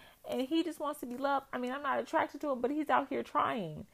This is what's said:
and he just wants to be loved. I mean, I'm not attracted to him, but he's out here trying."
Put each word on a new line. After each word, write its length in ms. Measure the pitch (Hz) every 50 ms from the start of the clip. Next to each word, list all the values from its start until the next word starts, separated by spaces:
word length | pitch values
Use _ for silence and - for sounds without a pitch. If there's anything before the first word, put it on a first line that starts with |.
| - - - _ - -
and 100 | 254 240 262
he 200 | 262 320 330 320
just 160 | 330 - -
wants 220 | 311 285 294 -
to 40 | -
be 120 | 240 247
loved. 300 | 247 269 277 277 269 269 -
I 60 | -
mean, 160 | 247 247 247 254
I'm 100 | 285 294
not 160 | 269 247 240
attracted 400 | 240 - - 285 294 311 - 285
to 100 | - 294
him, 120 | 262 233
but 100 | 247 240
he's 180 | 294 311 294 -
out 200 | 262 262 277 -
here 120 | 277 233
trying." 640 | 233 - - 294 285 - 277 233 180 160 151 151 - -